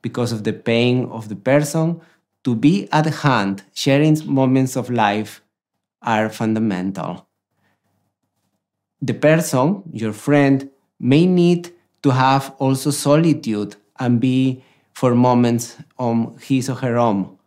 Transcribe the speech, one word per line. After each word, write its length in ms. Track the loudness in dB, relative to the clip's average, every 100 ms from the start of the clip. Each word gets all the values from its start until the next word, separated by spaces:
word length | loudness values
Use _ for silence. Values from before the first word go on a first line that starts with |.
because 320 | -8 -4 -4
of 120 | -4
the 100 | -4
pain 500 | -6 -2 0 2 0 -2
of 180 | -10 -12
the 80 | -8
person, 640 | 0 0 2 -2 -2 -4 _ _ _ _
to 100 | -4
be 340 | 2 2 2 0
at 120 | 0 0
hand, 580 | 0 0 0 0 -6 -10
sharing 420 | -6 0 2 4 2
moments 520 | 0 0 2 2 0 -4
of 120 | -4
life 540 | 0 0 0 -6 -14 _ _ _ _ _ _
are 300 | -4 -2 -2
fundamental. 1000 | -2 -2 0 -2 -2 -4 -6 -10 -10 _ _ _ _ _ _ _ _ _ _ _ _ _ _ _ _ _ _
The 100 | -6
person, 680 | 0 2 2 0 0 0 -2 -8
your 220 | -8 -8
friend, 560 | -6 0 2 4 2 -2 _ _ _
may 280 | 2 4 4
need 480 | 4 4 2 -4 _ _ _
to 80 | 0
have 440 | 2 2 2 -2 -4
also 320 | -2 0 -2
solitude 880 | -2 2 4 4 0 -2 -4 -6 -10 _ -6
and 220 | 0 0
be 440 | 2 2 0 -2 _ _ _
for 200 | -2 0
moments 640 | 4 4 4 2 0 -4 -16 -20 -6
on 400 | -2 -2 -4 -8
his 300 | -4 -2 -2
or 60 | -4
her 200 | -2 0
own 400 | 2 0 -4 -10